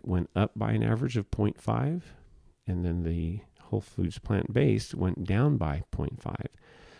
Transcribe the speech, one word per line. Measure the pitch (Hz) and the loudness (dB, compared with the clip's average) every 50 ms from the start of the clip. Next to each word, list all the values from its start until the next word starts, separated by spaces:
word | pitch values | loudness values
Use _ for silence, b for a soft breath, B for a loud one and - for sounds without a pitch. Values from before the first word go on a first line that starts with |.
| - | -4
went | - 90 90 87 - - | -2 0 0 0 0 0
up | - 104 - - | 0 0 0 0
by | 110 110 107 110 | -2 -2 0 2
an | 110 110 | 2 2
average | 113 113 113 139 135 120 | 2 2 0 0 0 -2
of | 117 101 - | -2 -2 -2
point | - - 104 104 - - | -2 0 0 0 0 -2
five, | - - 110 117 127 143 165 180 - - - - - - - - - - _ _ _ | -2 -2 0 2 2 0 -2 -4 -6 -10 -18 -20 -20 -20 -20 -20 -20 -20 _ _ _
and | - 92 90 87 | -4 -2 0 0
then | 87 85 87 85 | 0 0 0 0
the | 82 82 85 82 82 87 107 - - _ - - | 0 0 0 -2 -2 -4 -6 -8 -12 _ -20 -8
whole | - - 104 | -4 -4 -4
foods | 98 - - - 92 85 - - | -4 -4 -4 -2 -2 -2 -2 -4
plant-based | - - 107 98 - - 98 - 147 135 110 104 - - - | -4 0 0 0 0 2 2 4 4 4 4 2 0 -2 -4
went | - 90 92 87 - 87 | -2 0 0 0 0 -2
down | 87 95 104 131 147 147 | 0 2 2 4 4 2
by | 110 85 78 71 73 - - | 2 2 0 -2 -2 -4 -6
point | - - 71 71 - - - | -6 -4 -4 -4 -6 -6 -8
five, | - - - - - - - b b b b b b b b | -8 -8 -8 -8 -10 -12 -16 b b b b b b b b